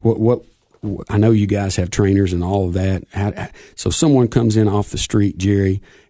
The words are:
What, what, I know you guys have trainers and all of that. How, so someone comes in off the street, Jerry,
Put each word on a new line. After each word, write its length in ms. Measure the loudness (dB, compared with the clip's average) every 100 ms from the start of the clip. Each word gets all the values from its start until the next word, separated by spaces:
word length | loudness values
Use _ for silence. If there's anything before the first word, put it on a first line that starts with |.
What, 180 | -2 0
what, 240 | 0 0 -4 _ _ _ -10 -10 -4
I 100 | 2
know 140 | 4
you 140 | 4 2
guys 300 | -2 -2 -4
have 140 | -4
trainers 420 | 0 2 2 2
and 120 | -2
all 240 | -2 -2 -2
of 60 |
that. 300 | -2 -2 -4 -6
How, 360 | -6 -6 -6 -12 -16 -20
so 160 | -8 -4
someone 380 | 0 4 4 4
comes 280 | 2 2 2
in 120 | 2
off 220 | 0 -4
the 80 | -6
street, 380 | -2 0 0 0
Jerry, 460 | 0 2 0 -2 -8 -20